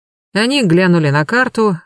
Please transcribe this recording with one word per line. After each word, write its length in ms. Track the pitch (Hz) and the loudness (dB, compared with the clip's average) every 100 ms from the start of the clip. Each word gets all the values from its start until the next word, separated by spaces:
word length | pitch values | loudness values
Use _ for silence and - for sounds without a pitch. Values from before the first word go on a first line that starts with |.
| _ _ _ | _ _ _
Они 300 | 196 233 285 | -4 -2 0
глянули 460 | 208 170 185 175 151 | 2 2 2 2 2
на 160 | 143 151 | 0 0
карту 540 | 233 254 233 220 165 | -2 -2 -2 -2 -2